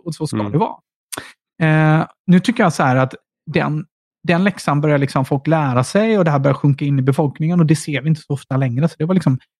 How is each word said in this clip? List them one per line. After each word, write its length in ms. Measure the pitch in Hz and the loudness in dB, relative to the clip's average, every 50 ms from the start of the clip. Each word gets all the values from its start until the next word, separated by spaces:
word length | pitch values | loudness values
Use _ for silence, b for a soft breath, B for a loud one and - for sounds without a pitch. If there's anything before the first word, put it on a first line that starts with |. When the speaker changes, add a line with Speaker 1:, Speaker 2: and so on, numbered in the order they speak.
| - | -14
Speaker 1:
och 100 | 175 151 | -12 -10
så 120 | - 156 | -8 -8
ska 100 | 147 - 107 | -6 -6 -6
Speaker 2:
Mm. 120 | 104 101 | -4 -2
Speaker 1:
det 60 | 117 | -2
vara. 180 | 160 220 - 57 - _ _ _ _ _ _ B B B B B _ _ _ _ - 165 | -2 -2 -4 -6 -12 _ _ _ _ _ _ B B B B B _ _ _ _ -2 0
Eh, 420 | 156 156 156 156 156 156 160 160 - _ _ _ | 2 2 2 4 2 2 2 0 -4 _ _ _
nu 120 | - 180 180 | 2 2 4
tycker 240 | - - 233 - 202 | 2 0 0 2 0
jag 100 | 165 - | 0 2
så 100 | - 156 | 0 0
här 120 | 131 127 | 2 2
att 200 | 131 131 127 - - _ _ _ _ _ - | 2 0 -2 -4 -10 _ _ _ _ _ -4
den, 340 | 143 165 147 143 151 151 - _ _ _ _ _ _ _ - | -4 -2 -2 -2 -4 -6 -8 _ _ _ _ _ _ _ -2
den 160 | 165 170 170 190 | 0 0 2 0
läxan 380 | 208 - - - 151 143 147 | 0 -2 -4 -4 -2 0 0
börjar 160 | 151 151 147 | 2 2 2
liksom 280 | 139 139 131 - 139 127 | 2 0 0 -2 -2 -2
folk 220 | - 147 135 - | -2 -2 -2 0
lära 360 | 151 160 160 147 131 123 123 127 | 0 0 0 0 0 0 0 0
sig 340 | - - 196 220 226 220 | 0 0 0 2 2 2
och 80 | 202 175 | 2 2
det 60 | 156 | 2
här 80 | 143 143 | 2 2
börjar 140 | 135 139 131 | 2 0 0
sjunka 300 | - - 143 135 - 147 | 2 2 0 0 0 0
in 140 | 143 139 135 | -2 0 0
i 20 | |
befolkningen 580 | 127 139 135 - 156 135 - - 156 160 175 175 | 0 0 0 0 0 -2 -2 -4 -2 0 2 2
och 60 | 160 | 2
det 100 | 151 160 | 2 2
ser 260 | - - 160 147 123 | 0 -2 -4 -6 -4
vi 80 | 131 156 | -2 -2
inte 120 | 160 - | -2 -2
så 120 | - - 143 | -4 -6 -8
ofta 240 | 135 - - 131 | -8 -6 -4 -2
längre. 300 | 131 139 127 117 131 165 160 | -2 -2 -2 -2 -2 -2 -2
Så 60 | - - | -2 -4
det 60 | 156 | -2
var 80 | 170 190 | 0 0
liksom 260 | 185 - 147 131 b b _ _ | 0 2 0 0 b b _ _